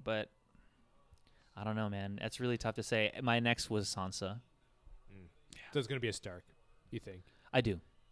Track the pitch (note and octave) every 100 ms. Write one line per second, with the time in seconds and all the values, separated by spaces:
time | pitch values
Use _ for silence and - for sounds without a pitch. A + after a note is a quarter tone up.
0 | - A2 - _ _ - - _ _ _
1 | _ - - - _ F#2+ G#2+ A2 G#2+ G2
2 | G2 G2+ A2 - B2 A#2+ A2+ A2 - A2+
3 | G#2+ - A#2+ A#2 A#2 A#2+ - G#2+ F#2+ -
4 | F#2+ - F#2+ A2+ - _ _ _ - -
5 | - G2 F2 - - - - C#3+ A#2+ C3+
6 | A#2+ - G2+ F2+ - - - - - A2+
7 | - F#2+ - - - C3 A2+ F2 - -
8 | -